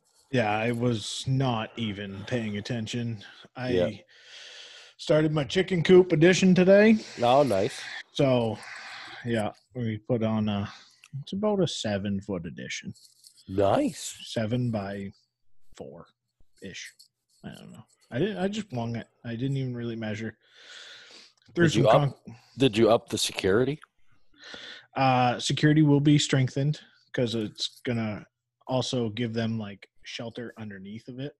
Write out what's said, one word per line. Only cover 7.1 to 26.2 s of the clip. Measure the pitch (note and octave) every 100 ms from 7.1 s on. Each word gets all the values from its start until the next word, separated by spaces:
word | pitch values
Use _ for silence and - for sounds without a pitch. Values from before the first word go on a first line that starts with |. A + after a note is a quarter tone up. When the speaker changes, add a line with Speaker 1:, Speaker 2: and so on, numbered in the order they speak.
| -
Speaker 2:
Oh, | A#2+ C3
nice. | C#3+ G2 A2 - - - -
Speaker 1:
So, | - C#3+ B2+ A2+ G#2 - - - - - - A#2+
yeah, | A#2 G#2 - _
we | B2+ A#2 G#2+
put | - B2
on | A2 A2 G#2+
a, | G2+ G#2 - - _ _ C#3
it's | C#3+
about | G3 G#3+ G3+
a | E3+
seven-foot | - A2+ G2+ G#2 G2 G2 F#2 E2
edition. | C#2 C2 - - - - _ - _ -
Speaker 2:
Nice. | F#2+ G2 A2+ C#4+ - - - -
Speaker 1:
Seven | - A2 B2 B2
by | A2 G2 G2+ G2 - _ _ _ - - -
four-ish. | C#2 D#2 - _ _ _ - _ G2 F2 - - _ _ _ _ -
I | -
don't | -
know. | - - _ -
I | A#2+
didn't, | G3 F#3+
I | F#3+
just | G#3+ -
wung | A#2+ A#2 A#2
it. | - _
I | A#2+ A#2
didn't | C3+ C3+
even | C3
really | A#2+ A#2 A2+
measure. | A2 G#2+ A2 - _ _ - - - - - - - _ _ -
Threw | E3+
Speaker 2:
Did | G#2+
you | G#2+
Speaker 1:
some | B2+
Speaker 2:
up, | C#3+ - -
Speaker 1:
con- | A#2+ _ -
Speaker 2:
did | C3+ G#2
you | A2
up | A#2 -
the | G#2+
security? | - - G2 G2+ B2+ D3+ - _ - _ _ _ - - - - - -
Speaker 1:
Uh, | C3 B2+ B2 G#2+
security | - C#3 D3+ D3+
will | D3+ C#3+
be | D3
strengthened | D3